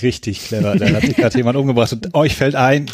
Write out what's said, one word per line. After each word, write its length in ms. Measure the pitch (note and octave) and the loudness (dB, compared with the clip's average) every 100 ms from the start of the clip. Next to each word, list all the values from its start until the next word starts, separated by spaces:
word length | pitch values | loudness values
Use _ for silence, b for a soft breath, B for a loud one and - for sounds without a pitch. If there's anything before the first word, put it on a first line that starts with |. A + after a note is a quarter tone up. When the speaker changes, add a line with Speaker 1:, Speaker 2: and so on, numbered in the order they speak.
Speaker 1:
richtig 420 | B2 A2+ A2+ G2+ - | -2 -2 -6 -8 -6
clever. 300 | A2 G2+ G2+ | -2 0 0
Da 160 | G#2 | 2
hat 120 | G#2+ | 2
sich 120 | B2+ - | 0 2
gerade 220 | A#2 C3 | 2 2
Speaker 2:
<laughs> 0 | |
Speaker 1:
jemand 180 | A#2+ C3+ | 0 0
umgebracht 380 | C#3 A#2+ A2+ | 0 2 0
und 220 | A#2 F#2+ C#3+ | -2 -4 0
euch 180 | D3+ - | 0 0
fällt 200 | C3+ C3+ | -2 2
ein, 320 | B2+ C#3+ D3 | 2 2 -2